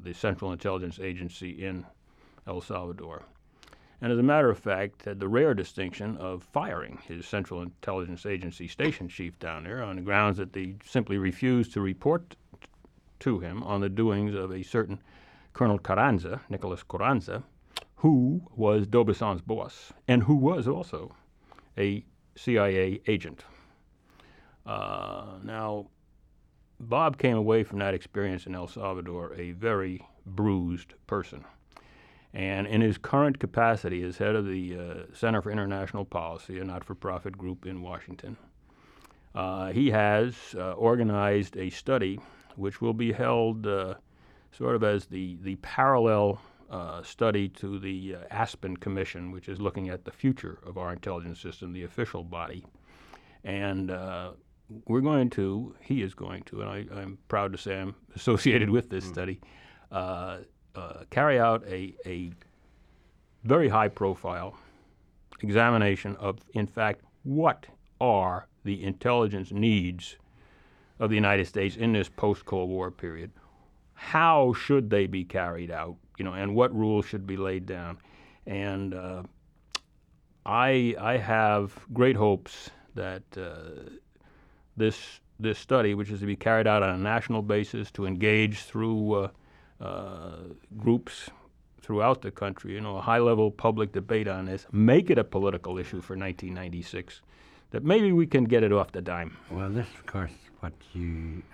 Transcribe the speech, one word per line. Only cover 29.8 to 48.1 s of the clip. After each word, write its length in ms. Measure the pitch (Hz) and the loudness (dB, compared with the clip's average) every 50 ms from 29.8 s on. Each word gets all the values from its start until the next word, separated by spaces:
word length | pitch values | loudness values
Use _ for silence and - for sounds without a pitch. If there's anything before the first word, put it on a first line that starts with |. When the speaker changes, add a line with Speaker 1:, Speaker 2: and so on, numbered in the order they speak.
| 95 92 90 92 - - _ _ - | 0 -2 -6 -8 -12 -18 _ _ -16
Speaker 1:
bruised 640 | 95 92 95 104 107 98 92 87 87 90 90 - - - - _ | -8 -2 2 2 4 4 4 2 0 -2 -4 -6 -12 -20 -18 _
person. 360 | - 104 101 85 - - - - - - _ _ _ - - - - - - - - - _ _ _ - | -6 -4 -4 -4 -6 -12 -18 -18 -20 -20 _ _ _ -20 -20 -20 -20 -20 -20 -20 -20 -20 _ _ _ -8
And 320 | - 95 95 98 95 98 | -6 -4 -4 -2 -2 -2
in 160 | 107 110 107 113 | 0 4 4 4
his 160 | 110 104 - | 4 2 0
current 400 | - - - 139 147 147 135 - | -2 0 2 4 4 4 2 0
capacity 640 | - - - 120 117 113 113 107 - 87 90 87 90 | -2 -2 2 2 4 4 4 2 0 -4 -4 -4 -4
as 160 | 90 90 - | -6 -4 -2
head 160 | 104 104 107 | 0 0 0
of 100 | 110 101 | 0 -2
the, 300 | 98 92 92 90 87 87 | -2 -4 -4 -4 -6 -6
uh, 180 | 87 87 87 85 87 82 - - | -8 -10 -10 -10 -12 -12 -16 -10
Center 260 | - - 113 110 104 | -4 -2 0 0 0
for 100 | 95 107 | 0 -2
International 540 | 104 107 101 98 98 98 98 92 - 101 98 | -2 -4 -2 -2 -4 -4 -6 -6 -6 -6 -6
Policy, 540 | - - 87 82 82 85 82 - - 92 92 | -6 -6 -6 -6 -6 -8 -10 -12 -12 -12 -10
a 60 | 95 | -8
not-for-profit 760 | 95 90 90 - - 95 - - 98 92 90 - 101 95 95 | -8 -8 -10 -10 -12 -12 -8 -6 -6 -6 -6 -8 -10 -12 -10
group 260 | 90 92 92 87 - | -8 -8 -8 -8 -10
in 160 | 92 92 90 | -12 -12 -10
Washington, 560 | 90 90 87 - - - 90 - - 98 110 - - - _ _ _ _ _ _ _ _ - - - - _ _ _ - - | -10 -10 -12 -12 -12 -14 -18 -16 -14 -16 -16 -16 -18 -20 _ _ _ _ _ _ _ _ -20 -20 -20 -20 _ _ _ -12 -8
uh, 380 | - 92 92 95 95 92 95 85 | -6 -6 -4 -4 -6 -6 -2 0
he 180 | 120 143 131 | 2 4 4
has, 640 | 107 107 104 104 104 107 117 123 120 - - - - 92 | 4 4 4 4 4 4 2 0 -2 -8 -16 -14 -10 -8
uh, 140 | 90 92 87 | -6 -6 -2
organized 840 | 95 113 117 120 123 117 107 104 101 101 101 101 104 98 - - | 2 2 4 4 4 2 2 2 2 2 2 2 2 2 0 -4
a 140 | 95 95 92 | -8 -6 -6
study 500 | - - - - 135 127 98 95 98 107 - - - - - - - | -8 -6 -4 0 0 0 0 -2 -4 -6 -10 -16 -20 -20 -20 -18 -10
which 260 | - 95 101 101 - 117 | -6 -6 -6 -4 -2 -2
will 100 | 113 113 | -2 0
be 200 | 113 120 117 110 | 0 0 -2 0
held, 540 | - 123 120 120 117 117 113 113 110 107 | 0 2 2 2 2 2 2 0 -2 -2
uh, 280 | 104 101 98 95 92 95 - _ _ _ _ _ - - _ _ _ _ | -2 -2 -2 -2 -4 -8 -12 _ _ _ _ _ -20 -20 _ _ _ _
sort 220 | - 123 123 120 | -6 -2 0 0
of 80 | 110 110 | 2 2
as 220 | 107 104 101 92 | 2 2 0 -2
the, 320 | - 92 92 92 90 87 85 90 | -6 -8 -8 -8 -8 -8 -10 -8
the 140 | 98 98 | -8 -8
parallel, 840 | - - - - - 135 135 135 123 113 113 107 104 104 101 98 101 - - _ _ - - | -8 -10 -6 0 2 4 4 6 6 6 4 4 4 4 2 2 0 -6 -18 _ _ -18 -14
uh, 320 | - 92 87 82 80 85 85 | -12 -10 -10 -10 -10 -12 -12
study 460 | - - - 117 113 104 101 98 95 | -10 -4 0 2 2 2 2 0 -2
to 300 | - - - 98 101 98 | -6 -8 -10 -8 -8 -8
the, 380 | 98 95 95 92 92 95 | -8 -8 -8 -8 -8 -10